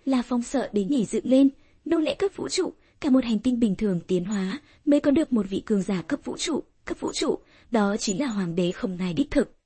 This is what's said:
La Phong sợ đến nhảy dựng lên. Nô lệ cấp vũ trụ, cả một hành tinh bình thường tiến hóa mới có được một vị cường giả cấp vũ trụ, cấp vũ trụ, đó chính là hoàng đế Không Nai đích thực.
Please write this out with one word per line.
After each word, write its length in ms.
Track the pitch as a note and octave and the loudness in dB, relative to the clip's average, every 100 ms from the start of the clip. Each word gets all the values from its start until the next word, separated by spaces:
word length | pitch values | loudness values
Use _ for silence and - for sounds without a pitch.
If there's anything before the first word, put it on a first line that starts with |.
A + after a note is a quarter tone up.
| - | -2
La 160 | C4 | -2
Phong 220 | A#3 B3 | 0 -4
sợ 260 | A#3+ C4+ G#3 | -2 -2 -2
đến 140 | G#3 F#3+ | -2 0
nhảy 160 | C#4+ F#3 | 0 0
dựng 200 | A3+ - | -2 4
lên. 200 | C4 C#4 - _ _ D4+ | 6 6 2 _ _ -2
Nô 120 | E4 | 0
lệ 180 | D4+ - | 0 0
cấp 160 | G4 - | -2 -4
vũ 140 | C4+ | -6
trụ, 240 | F#4 - - _ _ | -4 -4 -6 _ _
cả 100 | D#4 | 2
một 140 | C4 | 2
hành 160 | A#3+ G#3+ | 2 0
tinh 200 | B3+ A#3+ | 0 2
bình 160 | A#3 F3+ | 0 2
thường 240 | G#3+ F3 - | 0 -2 0
tiến 180 | F#3 F3+ | -2 0
hóa 340 | G#3 F#3+ C4 - _ D4+ | -2 -4 -6 -10 _ 2
mới 140 | C#4+ | 4
có 120 | D4 | 4
được 220 | C#4 D4+ | 2 2
một 120 | A3+ F#3+ | 0 -2
vị 140 | G3 - | -4 -2
cường 160 | G3+ | 0
giả 200 | F3+ F#3 | 0 -4
cấp 180 | - C#4+ | -4 -6
vũ 140 | - - | -6 -8
trụ, 260 | - D4 - _ - | -4 -4 -6 _ -12
cấp 140 | F4 | -8
vũ 120 | - | -6
trụ, 240 | - D4+ - - - - | -4 -2 -4 -8 -20 -2
đó 260 | A3 G3+ G#3 | 0 2 0
chính 220 | - F#3 | -2 -2
là 80 | C#4+ | -2
hoàng 280 | G#3 F3 E3+ | -2 -2 -2
đế 160 | F3 | -2
Không 260 | - G#3 F3 | -2 -6 -4
Nai 160 | F#3 | -2
đích 180 | D#3+ C#4+ | -2 0
thực. 200 | D4 - - | 0 -2 -4